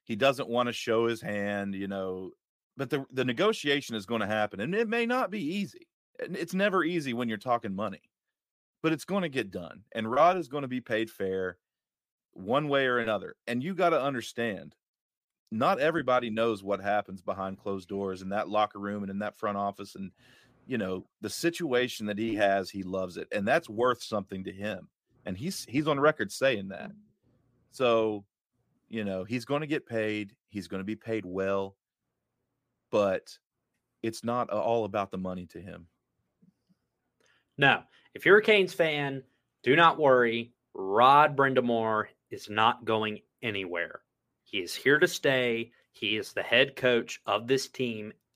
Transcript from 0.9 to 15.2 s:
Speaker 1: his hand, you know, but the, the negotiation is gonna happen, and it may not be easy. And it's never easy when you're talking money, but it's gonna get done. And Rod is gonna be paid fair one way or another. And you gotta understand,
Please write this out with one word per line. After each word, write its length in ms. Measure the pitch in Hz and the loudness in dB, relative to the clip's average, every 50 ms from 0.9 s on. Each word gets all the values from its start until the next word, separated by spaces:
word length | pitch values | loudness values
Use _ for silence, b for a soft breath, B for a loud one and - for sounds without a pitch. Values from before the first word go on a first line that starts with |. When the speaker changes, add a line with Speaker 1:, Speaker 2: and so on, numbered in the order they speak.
| 110 113 117 | 2 2 2
Speaker 1:
his 140 | 117 117 110 | 0 -2 -4
hand, 540 | - - 104 104 101 104 101 101 101 98 98 | -6 -6 -4 -4 -2 -2 -4 -4 -4 -6 -6
you 120 | 95 98 | -6 -6
know, 440 | 95 98 98 95 95 92 92 95 90 - _ _ _ _ _ _ _ _ | -6 -6 -6 -6 -6 -6 -8 -10 -14 -16 _ _ _ _ _ _ _ _
but 140 | - 139 120 | -10 -6 -4
the, 160 | 151 139 135 - | -4 -6 -6 -6
the 140 | 135 127 123 | -4 -2 -2
negotiation 720 | 127 120 113 185 214 226 - - 147 143 143 135 - 117 | -2 0 2 2 0 0 0 0 0 0 0 -2 -6 -8
is 100 | 110 101 | -8 -6
gonna 220 | 113 117 110 104 | -4 -2 -2 -2
happen, 320 | 98 107 107 107 104 - 92 | 0 0 0 0 -2 -2 -6
and 140 | 107 151 190 | -6 -4 -2
it 140 | 220 233 | -2 -2
may 180 | 208 226 240 233 | -2 -2 -2 -2
not 240 | 233 247 254 247 185 | 0 0 -2 -2 -2
be 140 | 190 214 151 | -4 -6 -6
easy. 440 | 147 185 202 202 147 - - - _ _ _ _ _ _ - | -4 -4 -4 -6 -6 -10 -18 -20 _ _ _ _ _ _ -10
And 160 | - - - | -8 -8 -6
it's 180 | 139 170 170 185 | -8 -6 -4 -2
never 300 | 190 202 208 185 185 151 | 0 0 2 2 2 0
easy 300 | 165 180 170 143 135 117 | 0 -2 -2 -2 -2 -2
when 160 | 120 123 117 | -2 -2 -2
you're 80 | 110 | -4
talking 380 | 101 - 131 120 117 - 107 95 | -4 0 0 0 0 0 -4 -4
money, 260 | 98 110 104 95 - _ _ _ _ _ _ _ _ _ _ _ _ _ _ _ _ | -4 -4 -6 -6 -10 _ _ _ _ _ _ _ _ _ _ _ _ _ _ _ _
but 100 | - 160 | 0 0
it's 140 | 160 147 - | 0 0 -4
gonna 240 | - 185 202 180 156 | -4 -2 -2 -2 -2
get 220 | 131 131 107 98 | -2 -4 -4 -4
done. 320 | 95 92 85 78 - - - _ - | -8 -10 -10 -10 -14 -18 -20 _ -8
And 180 | 113 110 110 | -6 -4 0
Rod 260 | 123 143 160 175 185 | 4 6 6 6 6
is 100 | 185 156 | 2 -2
gonna 200 | 127 135 147 139 | -6 -6 -8 -6
be 140 | 127 127 127 | -4 -6 -6
paid 280 | 117 - 117 110 113 104 | -4 -2 -2 -2 -2 -4
fair 480 | - - 98 95 95 95 92 92 90 - _ _ _ _ _ _ _ _ _ _ _ _ _ _ | -4 -6 -4 -2 -2 -2 -4 -4 -6 -10 _ _ _ _ _ _ _ _ _ _ _ _ _ _
one 360 | _ - 92 101 123 143 151 | _ -12 -6 -2 -2 0 0
way 180 | 147 139 139 135 | 0 0 2 2
or 120 | 127 123 120 | 2 0 0
another. 360 | 117 113 107 95 87 - - _ _ | 0 0 -2 -2 -4 -10 -14 _ _
And 160 | - 120 123 131 | -6 -6 -4 -4
you 120 | 180 190 | -4 -2
gotta 260 | 165 185 170 165 139 | 0 2 2 2 2
understand, 760 | 127 143 135 120 - - - - 117 113 98 85 76 76 - _ _ _ _ _ _ _ _ _ | 0 -2 -4 -4 -8 -8 -6 -4 -4 -4 -4 -6 -10 -16 -20 _ _ _ _ _ _ _ _ _